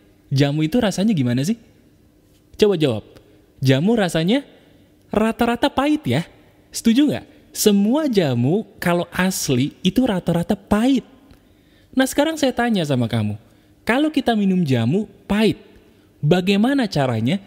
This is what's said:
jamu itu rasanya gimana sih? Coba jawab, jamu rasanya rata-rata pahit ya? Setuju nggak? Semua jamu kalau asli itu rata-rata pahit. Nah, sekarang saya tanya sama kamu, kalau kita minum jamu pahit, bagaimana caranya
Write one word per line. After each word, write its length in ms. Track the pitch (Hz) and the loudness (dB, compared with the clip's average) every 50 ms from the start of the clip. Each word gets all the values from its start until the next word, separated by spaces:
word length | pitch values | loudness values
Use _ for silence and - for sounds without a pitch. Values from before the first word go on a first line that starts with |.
| _ _ _ _ _ - | _ _ _ _ _ -4
jamu 400 | 139 131 143 143 143 156 156 156 | 0 0 2 2 0 0 -2 0
itu 80 | 240 | 0
rasanya 400 | 247 226 190 - - 196 226 208 | 0 0 0 0 0 0 0 2
gimana 320 | 147 127 123 120 131 143 180 | 2 0 0 0 0 0 -2
sih? 80 | 233 - - - _ _ _ _ _ _ _ _ _ _ _ _ _ _ _ _ - - | -4 -6 -8 -20 _ _ _ _ _ _ _ _ _ _ _ _ _ _ _ _ -2 0
Coba 160 | 214 208 190 | 2 2 2
jawab, 320 | 160 151 135 110 104 - - - - - _ _ _ _ _ _ - 135 | 2 0 0 -2 -4 -8 -12 -20 -20 -20 _ _ _ _ _ _ -4 0
jamu 320 | 131 131 131 165 208 240 | 2 2 2 2 0 2
rasanya 480 | 220 190 170 - 160 160 180 240 285 277 - - - _ _ _ _ _ _ _ _ _ - - | 2 0 0 0 -2 0 0 0 0 -2 -6 -18 -20 _ _ _ _ _ _ _ _ _ -4 -2
rata-rata 560 | 208 220 226 220 - 240 226 240 240 - 277 | -2 0 0 -2 -2 -2 -2 -2 0 -2 -2
pahit 320 | - 254 277 302 302 302 - | 0 0 -2 0 -2 -2 -2
ya? 240 | 131 113 151 170 - - - _ _ _ _ _ _ - | -2 -2 -2 -2 -6 -12 -20 _ _ _ _ _ _ -10
Setuju 320 | - - 226 220 262 302 262 | -2 0 2 4 4 2 2
nggak? 480 | 135 101 - - - - - _ - | 0 -4 -8 -12 -20 -20 -20 _ -6
Semua 560 | - - 214 202 202 202 214 254 311 320 285 | 0 0 2 2 2 2 2 0 0 0 0
jamu 560 | 220 196 165 139 123 117 120 135 175 226 - - - - - | 0 0 0 0 0 0 0 0 0 -2 -4 -6 -10 -6 -4
kalau 240 | 175 175 175 165 - - | -2 -2 -2 -2 -4 -4
asli 640 | - 185 190 185 - - - 131 123 135 - - - | -2 -2 -2 -2 -4 -4 -2 0 0 0 -2 -4 -2
itu 240 | - 185 - 254 254 | -2 -2 0 0 0
rata-rata 560 | 247 196 175 - - 170 170 175 - 214 - | 0 -2 -2 -2 -2 -2 -2 -2 -2 -4 -6
pahit. 480 | - - 208 208 233 269 269 233 - - - - _ - - - _ _ _ _ _ _ _ _ _ _ | -2 -2 0 0 2 2 0 0 -2 -6 -16 -20 _ -20 -20 -20 _ _ _ _ _ _ _ _ _ _
Nah, 160 | - 262 262 - | -2 -2 -2 0
sekarang 320 | - 277 285 320 320 302 | 0 -2 -2 -2 -2 -2
saya 160 | 285 254 240 | -2 -2 0
tanya 320 | - 233 240 220 185 160 143 | 0 -2 0 0 0 0 0
sama 240 | 135 123 120 110 | 0 0 0 0
kamu, 240 | 120 113 107 104 104 - - _ _ _ _ _ _ _ - | -2 -2 -2 -2 -6 -8 -14 _ _ _ _ _ _ _ -4
kalau 240 | - 226 269 311 311 | -2 0 0 0 0
kita 240 | 311 277 - 240 | 0 -2 0 0
minum 320 | 226 208 202 190 185 185 175 | 0 0 2 0 2 0 0
jamu 480 | 139 127 117 113 120 156 208 214 - - - - - | 0 0 0 2 0 0 0 -2 -4 -10 -14 -8 -4
pahit, 320 | 196 214 220 190 - - - - - - - _ _ _ _ _ _ - 143 | -2 0 2 0 0 -2 -8 -20 -20 -20 -20 _ _ _ _ _ _ -4 0
bagaimana 640 | 147 175 185 180 196 202 196 220 262 285 277 233 196 | 2 2 2 2 0 0 2 2 0 0 0 -2 -2
caranya 560 | - 151 135 127 117 110 110 127 180 196 - | -2 -2 -2 0 -2 -2 -2 -2 -2 -4 -6